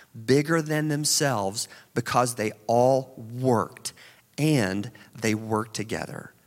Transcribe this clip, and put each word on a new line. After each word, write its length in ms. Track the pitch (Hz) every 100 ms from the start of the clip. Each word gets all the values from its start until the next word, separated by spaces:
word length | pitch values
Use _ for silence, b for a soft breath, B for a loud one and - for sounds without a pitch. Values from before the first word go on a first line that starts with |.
| B 117 113
bigger 340 | 139 147 165
than 280 | 151 151 151
themselves 800 | 147 147 - 147 113 95 110 - B B
because 400 | - - 127 123
they 180 | 120 107 - -
all 480 | 117 123 131 131 -
worked, 760 | 110 120 127 113 90 - - B B B _ -
and 540 | 156 147 95 95 101 B B -
they 160 | 110
worked 400 | 107 110 107 113
together. 580 | - 107 85 76 - - _